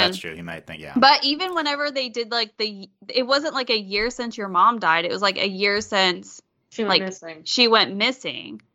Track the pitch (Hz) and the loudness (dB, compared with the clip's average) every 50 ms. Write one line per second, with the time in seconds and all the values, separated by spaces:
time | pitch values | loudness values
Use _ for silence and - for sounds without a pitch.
0 | 185 180 185 185 180 165 160 170 170 175 165 160 - - 165 - - 143 - 247 | 4 2 0 -4 -8 -10 -10 -10 -10 -10 -10 -12 -12 -14 -14 -14 -12 -4 2 4
1 | 254 269 294 - 269 277 294 294 370 370 359 330 294 294 285 285 294 294 262 277 | 6 6 6 4 2 -2 -2 -2 -4 -4 -4 -2 -2 -2 -2 -2 -4 -4 -4 -4
2 | 254 240 208 240 233 214 233 233 220 214 _ - 214 214 208 196 190 - _ _ | -6 -4 -6 -6 -6 -2 -2 -2 -2 -4 _ -6 -6 -6 -8 -10 -16 -18 _ _
3 | 202 - - 247 254 240 277 294 311 302 262 262 254 254 226 214 196 190 202 202 | -16 -4 -2 -2 0 2 0 0 0 -2 -2 -2 -2 0 -2 -2 -2 -2 -2 -2
4 | 220 247 - - 240 233 - 226 202 190 180 175 196 226 233 220 185 160 160 170 | -2 -2 -4 -6 -8 -8 -8 -8 -6 -2 2 4 4 4 4 2 2 2 2 2
5 | 170 175 - 190 202 196 190 - 196 202 190 185 202 202 202 208 208 - 214 190 | 2 0 -2 0 0 0 2 0 0 -2 0 0 2 2 2 0 -2 0 2 4
6 | 190 180 175 190 196 - - - - _ _ _ _ _ - - 214 196 185 160 | 4 4 2 -2 -6 -16 -20 -20 -20 _ _ _ _ _ -6 -4 0 2 2 2
7 | 190 190 185 - 165 165 160 160 165 - - 254 240 226 226 214 190 - 190 202 | 2 -2 -6 -10 -14 -16 -16 -12 -8 -2 2 4 6 6 6 6 4 2 0 -2
8 | 220 254 254 - - 151 123 120 - - 110 107 _ _ | -2 -2 -2 -4 -8 -10 -10 -10 -12 -14 -16 -18 _ _